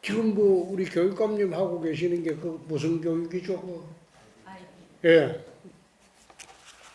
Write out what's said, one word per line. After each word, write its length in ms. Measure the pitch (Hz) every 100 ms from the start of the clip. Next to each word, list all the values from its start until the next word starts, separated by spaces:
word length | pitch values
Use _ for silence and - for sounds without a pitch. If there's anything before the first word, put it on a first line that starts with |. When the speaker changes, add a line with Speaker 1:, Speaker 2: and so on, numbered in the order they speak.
Speaker 1:
지금 320 | - 208 220
뭐 360 | 202 202 185 180
우리 140 | 190
교육감님 680 | 180 165 180 190 214 208 196
하고 260 | 165 185 175
계시는 420 | 160 151 175 170
게 120 | 165 156
그 260 | 170 160 156
무슨 320 | 151 156 165
교육이죠? 600 | 165 165 170 180 170 180
그? 280 | 185 170 156 160 _ - - -
Speaker 2:
아이비. 220 | - - - - - - 170
Speaker 1:
예. 380 | 165 135 - - - 185 - _ _ _ _ - - - - - - -